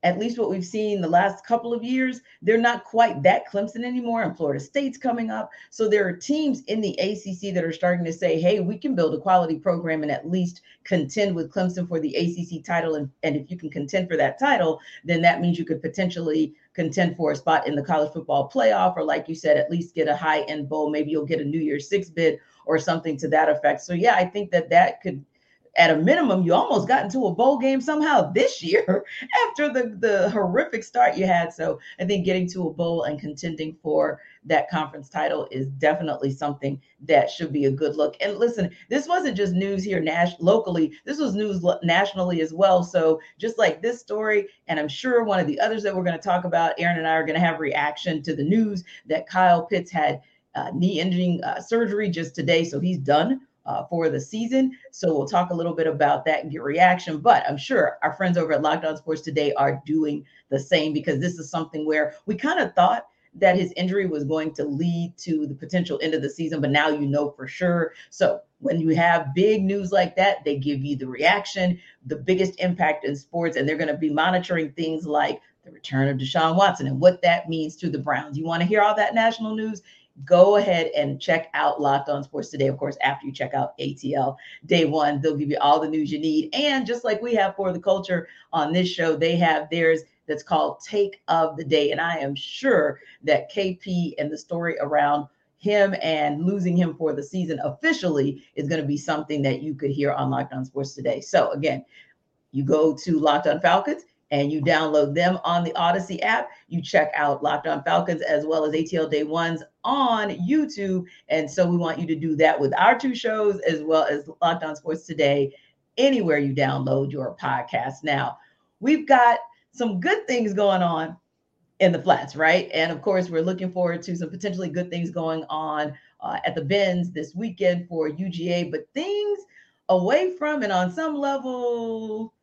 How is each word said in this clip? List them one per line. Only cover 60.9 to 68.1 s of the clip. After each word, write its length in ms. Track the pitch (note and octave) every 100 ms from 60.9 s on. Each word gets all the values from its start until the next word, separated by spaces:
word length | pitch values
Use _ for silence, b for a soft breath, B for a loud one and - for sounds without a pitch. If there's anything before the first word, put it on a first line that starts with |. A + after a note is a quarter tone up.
because 280 | D3+ D#3+ C#3
this 180 | F3 F3
is 140 | D3+
something 340 | E3 D#3 D#3 D3+
where 300 | D3+ D3+ B -
we 100 | G#3+
kinda 380 | C#4 F4+ C4+ -
thought 300 | F3+ A#3 - _ _ -
that 200 | F#3+ F#3
his 160 | F3+ -
injury 300 | F3+ G3 F#3+
was 160 | D3+
going 300 | C#3+ D#3 D#3 D3+
to 80 |
lead 520 | D3 C#3+ F3 E3+ F3 -
to 260 | F3+ D#3 D3
the 80 |
potential 460 | C#3 D3 F3+ F3 D3
end 140 | D#3+ D#3+
of 80 |
the 60 | C#3
season, 320 | - D#3+ D#3+
but 100 | C#3
now 180 | D3 D3+
you 160 | D3+ C#3+
know 240 | C#3+ C#3+
for 180 | - C3
sure. 460 | - F3+ F3 D#3+ B
So 320 | B